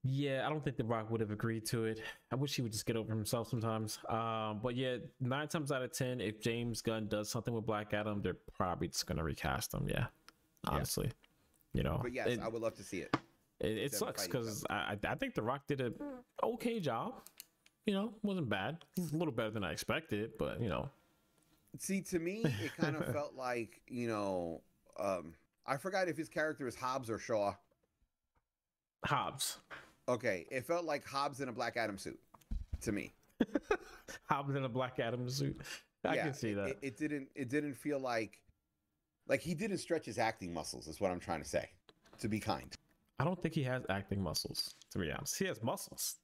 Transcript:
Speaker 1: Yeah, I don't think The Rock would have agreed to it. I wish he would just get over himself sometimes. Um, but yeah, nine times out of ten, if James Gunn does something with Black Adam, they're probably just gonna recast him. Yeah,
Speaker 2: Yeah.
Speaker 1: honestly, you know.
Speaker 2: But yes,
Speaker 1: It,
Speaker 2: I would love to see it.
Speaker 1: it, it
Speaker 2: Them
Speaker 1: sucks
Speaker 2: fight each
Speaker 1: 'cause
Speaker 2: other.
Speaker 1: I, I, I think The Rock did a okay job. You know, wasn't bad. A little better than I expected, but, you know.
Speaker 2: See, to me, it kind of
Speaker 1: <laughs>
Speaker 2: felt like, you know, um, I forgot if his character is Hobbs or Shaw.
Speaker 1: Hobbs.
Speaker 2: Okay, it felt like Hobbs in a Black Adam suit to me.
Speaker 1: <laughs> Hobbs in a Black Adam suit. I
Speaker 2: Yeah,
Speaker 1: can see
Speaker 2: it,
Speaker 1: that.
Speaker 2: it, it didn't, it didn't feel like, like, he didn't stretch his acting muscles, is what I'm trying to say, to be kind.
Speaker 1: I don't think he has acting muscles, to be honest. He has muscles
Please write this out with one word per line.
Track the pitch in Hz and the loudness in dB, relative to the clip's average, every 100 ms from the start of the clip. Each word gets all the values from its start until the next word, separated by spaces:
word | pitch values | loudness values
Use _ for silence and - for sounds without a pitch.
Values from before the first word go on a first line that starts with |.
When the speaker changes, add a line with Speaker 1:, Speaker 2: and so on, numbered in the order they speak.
Speaker 1:
Yeah, | 131 135 143 135 123 | 2 2 2 2 2
I | |
don't | 151 | 2
think | 143 123 | 0 0
The | |
Rock | 113 117 110 | 2 2 2
would | 117 | 2
have | 107 | 2
agreed | 104 117 113 110 | 2 2 0 0
to | 120 | 2
it. | 113 110 - - _ | 2 0 -6 -12 _
I | 127 | 0
wish | 143 - | 2 2
he | |
would | 120 | 0
just | 107 - | 0 0
get | 113 | 0
over | 107 | 2
himself | 110 107 120 110 | 0 2 0 2
sometimes. | 123 113 110 107 - - | 0 2 2 0 -4 -2
Um, | 113 113 110 110 107 | 0 2 0 0 0
but | 123 | -2
yeah, | 123 131 123 - - | 0 0 0 -6 -4
nine | 123 135 151 | 0 0 0
times | 170 143 | -2 0
out | 139 | 0
of | 127 | -2
ten, | - 127 127 | -2 0 0
if | 101 107 | -2 0
James | 120 117 120 110 | 0 2 0 0
Gunn | - 110 107 | 0 0 0
does | 104 104 | 0 0
something | 120 110 | -2 0
with | 117 110 | 0 2
Black | 107 104 | 0 2
Adam, | 104 107 101 | 0 2 2
they're | 92 85 - - | 2 0 -6 0
probably | 92 87 85 | 2 2 0
just | - - | 0 0
gonna | 73 | 2
recast | 80 69 76 67 - | 2 2 2 2 0
him. | 50 50 | 0 2
Yeah, | - - - - _ _ _ | 2 0 -4 -20 _ _ _
Speaker 2:
Yeah. | - | 0
Speaker 1:
honestly, | 71 139 - - - - _ _ _ _ | 2 2 0 0 -2 -20 _ _ _ _
you | - | 0
know. | - - | 2 2
Speaker 2:
But | 123 | 0
yes, | 123 104 | 0 2
Speaker 1:
It, | 120 | 2
Speaker 2:
I | 110 | 2
would | 113 | 0
love | 113 110 | 0 -2
to | |
see | 95 92 | -6 -6
it. | 73 - - _ _ _ | 2 0 0 _ _ _
Speaker 1:
it, | - 110 | 0 0
it | 135 | 0
Speaker 2:
Them | - | 0
Speaker 1:
sucks | 214 - | -2 -2
Speaker 2:
fight | 92 | -2
each | |
Speaker 1:
'cause | 143 113 104 - | 0 -2 -4 0
Speaker 2:
other. | 101 | 0
Speaker 1:
I, | - 104 - | 0 0 0
I, | |
I | - | 0
think | 269 | 0
The | - | 0
Rock | 113 139 - | 0 -2 0
did | 139 | 0
a | 123 - 294 254 - - | 0 -2 -8 -8 -12 0
okay | 226 233 254 233 | 0 2 0 0
job. | 156 117 175 262 - - - _ - _ - | 0 0 -2 -6 -16 -20 -20 _ -20 _ 0
You | |
know, | 196 220 208 | 2 0 -2
wasn't | 202 190 127 | 0 2 2
bad. | 101 104 165 - - | 2 0 -4 -4 -2
A | 170 151 | 0 2
little | 170 | 2
better | 120 110 | 2 0
than | 110 | 2
I | 90 | 0
expected, | - - 123 - 104 113 - | -2 0 -2 0 -2 -2 -2
but, | 73 - | -2 0
you | 113 | 0
know. | 65 - - _ _ _ _ _ _ _ - | 0 -2 -8 _ _ _ _ _ _ _ -10
Speaker 2:
See, | - 196 | -2 -2
to | - 180 | 0 0
me, | 170 208 165 101 | 0 2 2 2
it | 151 - | -2 2
kind | 165 | 2
of | 151 - | 2 0
Speaker 1:
<laughs> | |
Speaker 2:
felt | 147 147 | 0 -2
like, | 127 127 123 110 - - | -4 -2 -2 -2 -10 -8
you | 123 120 | -2 0
know, | 110 101 92 85 80 - _ _ - | 2 2 2 0 -4 -10 _ _ -2
um, | 98 92 80 80 _ _ - | 0 0 -4 -14 _ _ -4
I | 135 | -2
forgot | 190 190 180 | 0 2 2
if | 147 | 0
his | 151 | -4
character | 165 156 151 131 | 0 0 0 -4
is | - | -2
Hobbs | 127 131 113 | -2 -2 -2
or | 104 | -4
Shaw. | - 113 101 98 _ _ _ _ _ _ _ _ _ _ _ _ _ _ | 2 2 2 0 _ _ _ _ _ _ _ _ _ _ _ _ _ _
Speaker 1:
Hobbs. | - 139 92 135 - - - - - _ - | 0 2 2 -2 -4 -4 -12 -16 -16 _ -2
Speaker 2:
Okay, | 120 120 92 - | 0 2 0 -2
it | 131 113 | -4 0
felt | 170 | 0
like | 165 147 - | 0 -2 -2
Hobbs | 135 147 131 | 0 0 -2
in | 135 | -6
a | |
Black | 113 117 117 | -2 -2 0
Adam | 110 101 | 0 -2
suit | - - _ - - - - - | -8 -10 _ -20 -6 -6 -4 -4
to | - | 0
me. | 104 64 - _ _ | 0 -2 -12 _ _
Speaker 1:
<laughs> | 233 - - 403 - - - - - | 2 2 2 0 0 -18 -14 -14 0
Hobbs | 143 143 | 0 2
in | 139 | 0
a | 131 | 0
Black | 120 127 - | 0 -2 0
Adam | 117 123 123 | 0 0 -2
suit. | 135 139 - - - - _ | 0 -2 -2 -8 -12 -14 _
I | 175 151 | 0 2
Speaker 2:
Yeah, | |
Speaker 1:
can | 147 | 0
see | 131 113 | 0 0
Speaker 2:
it, | 101 | 0
Speaker 1:
that. | 98 | 0
Speaker 2:
it, | 135 | -2
it | 139 110 | -6 -2
didn't, | 151 147 135 | -2 -2 -6
it | - 127 | -6 0
didn't | 143 147 | 0 0
feel | 131 147 143 | -4 -2 -2
like, | 131 117 104 - _ _ _ _ _ _ _ _ - | 2 0 0 -8 _ _ _ _ _ _ _ _ 2
like, | 131 | 2
he | 147 | 2
didn't | 160 220 180 | -2 0 -2
stretch | - 165 | 0 0
his | - 104 | 0 2
acting | 113 - 90 | 2 2 -4
muscles, | 85 76 62 67 | -4 -4 -8 -8
is | 78 | 2
what | 98 | 2
I'm | 90 | 2
trying | - 82 | 0 -2
to | 71 | 2
say, | 73 - - - - - - | 0 0 -12 -20 -20 -20 -4
to | 113 | 0
be | 107 | 0
kind. | 110 80 - - _ _ _ - | 0 -2 -4 -16 _ _ _ 0
Speaker 1:
I | |
don't | 143 185 | 0 2
think | 165 | 0
he | 160 | 2
has | 127 127 - | 2 0 0
acting | 98 104 101 | 0 0 0
muscles, | 87 76 - - - - - | 2 0 -2 -4 -6 -8 -6
to | - | -2
be | 80 | 0
honest. | - 139 - | -2 -2 0
He | 190 | 0
has | 123 | 0
muscles | 117 185 - - - - | -2 -2 -6 -6 -6 -6